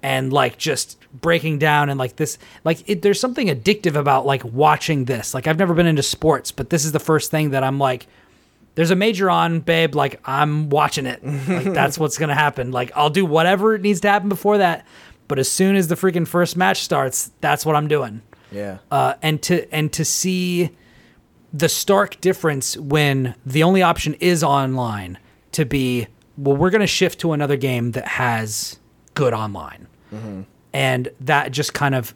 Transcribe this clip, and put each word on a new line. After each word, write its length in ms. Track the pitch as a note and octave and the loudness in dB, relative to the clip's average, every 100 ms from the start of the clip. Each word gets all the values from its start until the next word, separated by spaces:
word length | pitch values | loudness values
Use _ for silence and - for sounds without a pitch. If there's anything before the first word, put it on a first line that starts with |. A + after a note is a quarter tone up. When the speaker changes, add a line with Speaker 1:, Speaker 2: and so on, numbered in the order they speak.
Speaker 1:
And, 300 | C3+ C3 C3 | -2 -2 0
like, 240 | C#3 B2+ - | 2 0 -2
just 400 | D#3+ - - - _ | -4 -4 -6 -12 _
breaking 460 | C3 E3 E3+ D#3+ D3 | -6 0 0 0 0
down 300 | D#3 D3 D3 | 4 4 2
and, 80 | C#3 | -2
like, 200 | B2+ - | -4 -4
this, 200 | D3+ - - - - | -6 -6 -16 -6 -2
like, 180 | E3 - | -2 -2
it, 140 | G3+ | 0
there's 180 | G3+ G3+ | 2 2
something 260 | B3+ B3 A3 | 0 -2 -2
addictive 480 | C3+ A2 G#3 F3+ D3+ | 0 0 2 0 0
about, 300 | C#3+ C3+ C3 | 2 2 2
like, 180 | C3+ | -2
watching 640 | A#2+ A#2+ D3+ D3+ - D3+ B2+ | -2 2 2 2 0 -2 0
this. 280 | A#2+ - | -4 -4
Like, 140 | C3 D#3 | -6 -4
I've 100 | D#3+ | 0
never 160 | F#3 | 0
been 140 | E3+ E3+ | 4 4
into 160 | D3+ | 4
sports, 480 | C3+ - D#3 C#3 - | 0 -2 0 0 -2
but 180 | - C3+ | -10 -4
this 140 | E3+ | -2
is 80 | D3+ | 0
the 80 | D3+ | -4
first 320 | - D#3 - | 0 0 0
thing 200 | D#3 D3+ | -2 0
that 120 | C3+ | 0
I'm 160 | C3 C#3 | -2 0
like, 280 | C#3 B2+ - _ _ _ _ _ _ - | 0 -2 -8 _ _ _ _ _ _ -2
"There's 160 | E3 | 2
a 60 | F#3 | 2
major 320 | G#3+ F#3+ F#3+ | 2 2 2
on, 320 | E3+ E3+ E3 | 2 2 0
babe. 340 | D#3+ E3 E3 C#3+ | 0 2 2 2
Like, 240 | C#3 - - | -2 -4 -6
I'm 440 | C3+ D3+ D3+ D3+ | 0 0 0 0
watching 360 | C#3+ D3 - C3 | 2 2 0 -6
it. 180 | A#2+ | -6
Like, 400 | - C#3+ C3+ F3 | -8 -6 -2 -2
Speaker 2:
<laughs> 100 | G3 | -2
Speaker 1:
that's 240 | E3+ C#3 C#3+ | 0 0 0
what's 200 | D3+ - | -4 -2
gonna 180 | D#3 C#3+ | -2 2
happen. 380 | D3+ C#3 B2 | 0 0 -6
Like, 180 | B2 B2+ - | -4 -4 0
I'll 140 | D3 | 2
do 160 | D3+ F#3 | 2 2
whatever 520 | D#3 E3+ G3 G#3+ A3 | 4 4 4 2 2
needs 240 | G3 G3 | 0 0
to 80 | G3+ | 2
happen 180 | G3+ G3 | 0 0
before 300 | G3 G3+ G#3 | -2 2 4
that, 280 | F#3 E3 - - - - _ | 2 0 -10 -20 -20 -20 _
but 100 | C3+ | -2
as 100 | C3 | -2
soon 280 | - F#3+ G3 | 2 2 4
as 100 | E3+ | 2
the 80 | F3 | 0
freaking 320 | F#3+ F3 E3 | 0 0 0
first 300 | F3 E3+ E3+ | 0 0 2
match 240 | F#3+ F#3+ | 0 0
starts, 500 | - D3+ C3+ - - _ | -2 -2 0 -4 -8 _
that's 260 | D3+ C#3+ D#3 | -2 0 2
what 120 | D3+ | 0
I'm 100 | D3+ | 2
doing." 340 | D3 B2 G#2+ - - _ | 0 -2 -10 -18 -20 _
Speaker 2:
Yeah. 280 | G2+ G2+ F#2 _ | -10 -10 -10 _
Speaker 1:
Uh, 220 | C#3 C3 C3+ | 0 0 0
and 200 | D#3 D#3 | -2 -2
to, 300 | - C3+ - | 0 -2 0
and 200 | D#3 D3+ | -2 -2
to 100 | - | -2
see 680 | D#3 - F#3 F#3 F3+ F3 E3+ - _ - _ _ _ _ _ | -4 -2 -2 -2 -2 0 -2 -4 _ -20 _ _ _ _ _
the 160 | D3 D#3+ | -2 0
stark 500 | - - G3 G3+ - | 0 2 2 2 0
difference 560 | F#3 F#3 E3 C#3 - - | -2 0 0 -2 -4 -8
when 580 | C#3 D3+ D3 C3+ B2+ - - | -2 2 2 2 -2 -6 -4
the 180 | C3+ | 2
only 180 | E3 F#3+ | 4 6
option 340 | F3 E3 - D3 | 4 2 -2 0
is 280 | F3 F3 | 0 2
online 760 | D3+ C#3 C3+ C3 A#2+ G#2 F#2 F#2 _ _ _ | 2 2 2 -2 -2 -4 -8 -14 _ _ _
to 100 | - | -4
be, 440 | C#3+ C#3 B2+ B2 A2+ _ _ - | -2 0 0 -2 -4 _ _ -6
"Well, 220 | C#3 C#3 | 0 2
we're 140 | F3+ | 4
gonna 160 | G#3+ G3 | 4 2
shift 320 | - F3+ - | 2 0 0
to 100 | E3+ | -2
another 240 | D3+ D3 C#3 | 0 0 0
game 360 | C3 B2 A#2+ | 0 0 -2
that 140 | A#2 - | -4 -6
has 720 | - B2 A2+ A2 G#2+ - - _ _ _ | -2 -2 -2 -4 -6 -8 -12 _ _ _
good 180 | - C3+ | -2 0
online." 540 | A2+ A2 F#2+ D2 - - _ _ | 0 -6 -8 -14 -18 -20 _ _
Speaker 2:
Mm-hmm. 280 | G#2+ A2 F#2+ F#2+ _ _ | -16 -12 -12 -14 _ _
Speaker 1:
And 360 | - C3+ B2+ B2+ - | -2 0 0 -4 -8
that 300 | B2+ D3 C#3+ | 0 0 0
just 220 | B2+ C#3+ | -4 -4
kind 220 | - C#3+ C3+ | -2 0 0
of 180 | A#2 | -4